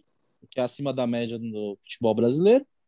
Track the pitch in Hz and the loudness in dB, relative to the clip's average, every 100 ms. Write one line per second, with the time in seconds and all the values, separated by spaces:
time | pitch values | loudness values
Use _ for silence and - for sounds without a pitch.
0 | - _ _ _ - - 123 - 143 131 | -10 _ _ _ -10 -6 -6 -4 -6 -2
1 | 123 120 117 117 117 107 104 98 - - | -2 -2 -4 -6 -8 -6 -8 -10 -14 -2
2 | 113 110 120 143 196 254 - _ | 0 2 2 4 4 4 2 _